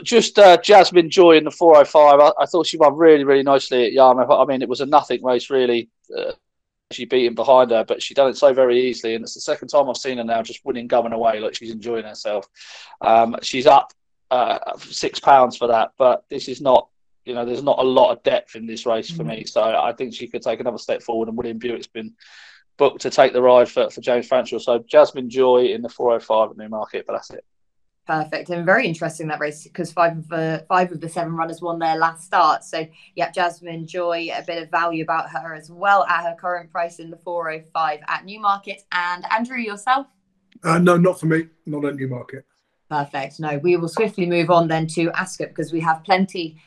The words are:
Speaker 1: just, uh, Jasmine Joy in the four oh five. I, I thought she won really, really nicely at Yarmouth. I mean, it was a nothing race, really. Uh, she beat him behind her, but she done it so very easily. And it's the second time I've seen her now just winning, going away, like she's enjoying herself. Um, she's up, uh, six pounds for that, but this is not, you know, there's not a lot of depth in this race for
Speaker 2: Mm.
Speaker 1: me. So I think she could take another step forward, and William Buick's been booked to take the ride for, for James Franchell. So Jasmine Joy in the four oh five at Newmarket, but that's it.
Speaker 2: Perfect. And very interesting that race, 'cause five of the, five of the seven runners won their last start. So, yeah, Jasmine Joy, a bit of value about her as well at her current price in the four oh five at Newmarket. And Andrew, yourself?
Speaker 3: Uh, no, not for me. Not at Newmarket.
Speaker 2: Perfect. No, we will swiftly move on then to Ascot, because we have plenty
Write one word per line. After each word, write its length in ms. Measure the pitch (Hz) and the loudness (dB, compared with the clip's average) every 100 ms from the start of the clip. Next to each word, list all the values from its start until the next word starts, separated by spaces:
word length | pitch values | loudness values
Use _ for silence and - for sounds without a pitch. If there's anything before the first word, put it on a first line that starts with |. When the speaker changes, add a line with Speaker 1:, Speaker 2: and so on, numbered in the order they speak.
Speaker 1:
just, 360 | - 233 - 214 | 0 0 2 8
uh, 200 | 196 196 | 8 8
Jasmine 500 | 196 202 175 180 160 | 8 6 8 4 2
Joy 300 | 185 170 160 | 6 8 6
in 60 | |
the 60 | 151 | 4
four 240 | - 170 151 | 2 6 8
oh 60 | 135 | 8
five. 340 | 160 147 143 | 6 6 8
I, 120 | 147 147 | 6 2
I 60 | |
thought 220 | 143 175 151 | -2 -2 -4
she 100 | 160 | 2
won 180 | 147 143 | 2 6
really, 280 | 165 151 | 6 6
really 180 | 139 139 | 4 2
nicely 440 | 139 139 - 127 113 | 2 0 0 -2 0
at 80 | |
Yarmouth. 340 | 131 131 127 123 | 4 4 4 2
I 160 | 147 | 2
mean, 160 | 131 131 | 2 -2
it 80 | 120 | -6
was 140 | 123 | -6
a 40 | 139 | 0
nothing 380 | 147 - 123 | 0 0 -4
race, 240 | 127 123 - | -2 -4 -2
really. 400 | 135 123 120 113 _ - | -2 0 -2 -6 _ -14
Uh, 180 | - - - _ _ _ _ _ | -10 -10 -12 _ _ _ _ _
she 140 | - 120 | -16 -4
beat 180 | 131 | 0
him 100 | 117 | 0
behind 360 | 113 113 127 120 | 0 4 4 4
her, 120 | 113 | 0
but 200 | 110 113 | -2 -6
she 100 | - | -4
done 160 | 135 135 | 0 0
it 80 | 120 | 2
so 160 | 143 | 2
very 260 | 131 127 123 | 4 2 2
easily. 360 | 127 113 113 | 0 -4 -6
And 100 | 113 | -6
it's 80 | 113 | -10
the 80 | - | -12
second 280 | - 143 - | -8 -8 -2
time 200 | 147 135 | 0 0
I've 80 | 117 | -4
seen 220 | 135 127 | -8 -8
her 60 | |
now 180 | 113 113 | -4 -4
just 240 | 113 - 135 | -6 -10 -10
winning, 200 | 123 120 | -8 -2
going 280 | 123 117 | -2 -2
away, 260 | 113 113 107 | -2 -2 -2
like 140 | 107 | -6
she's 160 | - 113 | -10 -12
enjoying 340 | 110 113 113 | -12 -8 -8
herself. 420 | 107 104 - 147 - _ - - - - | -8 -12 -8 -8 -10 _ -20 -20 -20 -4
Um, 360 | - 113 117 - | 2 4 2 -2
she's 260 | - 131 123 | -8 0 4
up, 280 | 139 - _ _ _ - | 4 4 _ _ _ -4
uh, 460 | 127 113 - - - | -2 -2 -4 -8 -14
six 420 | - - 156 - | -14 -10 -8 -2
pounds 380 | - 139 123 - | 4 6 4 0
for 120 | 120 | 0
that, 240 | 113 110 - | 0 -2 0
but 280 | 127 - - | 2 2 -4
this 200 | 139 135 | -12 -10
is 120 | 127 | -4
not, 280 | 135 - - _ _ _ | 2 2 0 _ _ _
you 80 | - | -12
know, 140 | 120 120 | -8 -6
there's 160 | 123 | -4
not 160 | 143 147 | -2 0
a 40 | |
lot 300 | 131 131 123 | 0 4 2
of 100 | 117 | 2
depth 320 | 135 123 - | -2 -2 -4
in 120 | 117 113 | -14 -14
this 180 | 110 | -8
race 260 | 120 113 110 | -4 -4 -6
for 140 | 165 | -10
Speaker 2:
Mm. 40 | - | -10
Speaker 1:
me. 160 | 110 - | -10 -6
So 160 | 117 | -2
I 320 | 110 92 120 | 0 0 -2
think 180 | 117 127 | -4 -10
she 140 | 110 120 | -10 -12
could 160 | 117 | -10
take 180 | 123 113 | -8 -6
another 160 | 123 107 | -8 -8
step 260 | - 110 | -8 -8
forward, 260 | - 113 113 | -6 -6 -6
and 80 | 113 | -8
William 180 | 120 113 | -8 -8
Buick's 300 | 120 113 - | -8 -10 -12
been 260 | 113 110 - _ - - _ _ - | -16 -16 -18 _ -20 -20 _ _ 0
booked 260 | 139 - | 0 0
to 80 | 135 | -2
take 220 | - 131 | 2 2
the 80 | 123 | 4
ride 280 | 123 123 120 | 4 6 4
for, 200 | 127 110 | 0 -4
for 120 | - | -4
James 260 | 127 123 117 | -4 -4 -2
Franchell. 320 | 127 113 113 | -2 -2 -6
So 220 | - 120 | -2 -4
Jasmine 500 | - 151 139 139 123 | 2 4 4 0 -6
Joy 360 | 127 127 123 123 | 0 4 4 2
in 140 | 110 | -2
the 80 | 120 | -8
four 240 | - 123 | -4 -2
oh 60 | 117 | -2
five 320 | - 110 107 | 0 0 0
at 60 | - | -6
Newmarket, 500 | 107 110 - 98 - | -12 -10 -8 -10 -10
but 60 | |
that's 180 | 104 - | -10 -12
it. 140 | - - _ _ _ _ _ | -20 -20 _ _ _ _ _
Speaker 2:
Perfect. 460 | - 156 156 147 151 | -8 -6 -6 -10 -8
And 160 | 170 170 | -4 0
very 200 | 220 214 | 0 0
interesting 400 | 160 160 - 160 | -6 -8 -8 -10
that 100 | 147 | -8
race, 280 | 151 151 - | -8 -10 -14
'cause 200 | - 160 | -12 -8
five 260 | - 170 165 | -2 -2 -2
of 100 | 151 | -8
the, 380 | 165 160 156 - | -6 -6 -6 -4
five 220 | 180 180 | -2 -2
of 100 | 160 | -6
the 80 | 165 | -10
seven 280 | 175 160 165 | -8 -8 -8
runners 260 | 165 160 | -8 -8
won 160 | 175 165 | -10 -6
their 180 | 165 160 | -4 -2
last 280 | 165 160 | -2 -4
start. 400 | - - 151 151 | -4 0 0 0
So, 220 | - 160 160 _ _ | -6 -10 -10 _ _
yeah, 160 | - 170 | -8 -6
Jasmine 560 | 190 175 170 175 165 160 | -4 -4 -6 -14 -14 -10
Joy, 420 | 180 175 170 165 127 | -8 -6 -6 -6 -10
a 60 | |
bit 180 | 160 170 | -10 -12
of 100 | 160 | -6
value 340 | 170 170 160 | -4 -4 -4
about 260 | 160 165 156 | -4 -6 -6
her 240 | 160 165 | -10 -12
as 160 | 156 156 | -16 -20
well 340 | 175 196 202 151 | -4 0 2 2
at 180 | 165 | -2
her 100 | 170 | -4
current 360 | 170 185 175 165 | -8 -8 -8 -8
price 260 | 180 170 - | -8 -8 -10
in 120 | 165 | -18
the 60 | 165 | -16
four 340 | 180 175 160 | -10 -8 -8
oh 100 | 156 160 | -10 -10
five 280 | 165 156 151 151 | -6 -4 -6 -8
at 160 | 151 | -10
Newmarket. 580 | 185 214 202 196 202 190 _ | -10 -6 -4 -4 -8 -16 _
And 340 | 180 175 180 175 | -6 -6 -8 -4
Andrew, 240 | 220 240 247 | -4 -4 -8
yourself? 520 | 220 202 254 269 277 _ _ _ _ _ | -10 -8 -2 -2 -4 _ _ _ _ _
Speaker 3:
Uh, 140 | 165 170 | -2 2
no, 180 | 175 175 | 4 4
not 240 | 180 180 | 2 0
for 60 | 156 | -2
me. 200 | 160 165 _ - | -2 -4 _ -12
Not 180 | 147 | -8
at 100 | 143 | -6
Newmarket. 500 | 139 131 123 - 131 - _ _ _ _ | -6 -10 -10 -14 -20 -20 _ _ _ _
Speaker 2:
Perfect. 480 | 147 143 175 160 - | -8 -6 -8 -10 -10
No, 160 | 151 143 | -8 -4
we 180 | 175 175 | 0 0
will 120 | 165 | -2
swiftly 380 | 233 220 208 175 | -4 -4 -4 -2
move 240 | 175 165 | 0 2
on 160 | 170 165 | 2 2
then 180 | 160 160 | -2 -4
to 220 | 170 165 | -4 -4
Ascot, 360 | - 185 - 151 | -4 -8 -10 -10
because 220 | - 151 | -10 -8
we 80 | 165 | -4
have 220 | 165 160 | -2 -4
plenty 560 | - 185 190 185 160 160 | 0 0 0 -6 -10 -14